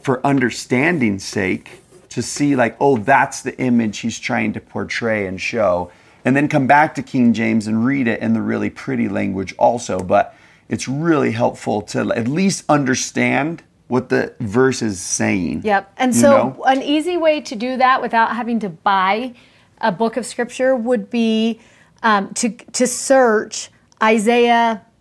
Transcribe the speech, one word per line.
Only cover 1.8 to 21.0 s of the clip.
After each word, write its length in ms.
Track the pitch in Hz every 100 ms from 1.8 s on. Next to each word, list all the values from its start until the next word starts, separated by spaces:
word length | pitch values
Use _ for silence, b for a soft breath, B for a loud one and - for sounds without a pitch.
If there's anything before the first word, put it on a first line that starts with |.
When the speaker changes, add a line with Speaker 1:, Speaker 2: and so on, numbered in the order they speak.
| _ - -
Speaker 1:
to 140 | -
see, 340 | 113 - 147 135
like, 180 | 117 -
"Oh, 160 | 143 131
that's 460 | 101 135 131 -
the 120 | 127 -
image 380 | 131 120 113 101
he's 200 | 117 -
trying 360 | - 120 110
to 60 | -
portray 680 | - 110 104 - 117 110 95
and 120 | 92
show." 520 | - 117 101 90 90 b b b
And 100 | 123
then 140 | 135 147
come 180 | 151 127
back 280 | 143 156
to 80 | -
King 320 | 123 131 120
James 320 | 107 113 113 107
and 180 | 110
read 240 | 117 139 117
it 120 | 110
in 120 | 113
the 80 | 113
really 300 | 104 110 104
pretty 380 | - - 120 113
language 460 | 101 101 95 95 -
also. 420 | 123 120 - 95
But 340 | 92 101 - b b b b
it's 200 | 113 -
really 440 | 135 165 151 123
helpful 500 | 113 120 - - 107
to 280 | 104 127 110 98
at 100 | 113
least 380 | 151 196 - -
understand 960 | 147 131 131 - - 123 127 147 165 - _ -
what 200 | 123 123
the 240 | 127 - -
verse 420 | 113 107 131 127
is 160 | 113 92
saying. 600 | - - 110 101 85 78
Speaker 2:
Yep. 300 | 214 196 - -
And 140 | 254
Speaker 1:
You 60 | 240
Speaker 2:
so 100 | 277
Speaker 1:
know? 320 | 277 247 -
Speaker 2:
an 180 | 247 262
easy 340 | 262 302 320 359
way 240 | 320 302
to 120 | 233
do 220 | 226 247 254
that 260 | 254 262
without 320 | 233 226 226
having 240 | 226 233 233
to 80 | 202
buy 680 | 160 - 196 185 214 254 233 b b b b
a 120 | 226
book 240 | 170 226 226
of 100 | 214
scripture 480 | - 233 - 262
would 340 | 262 226 247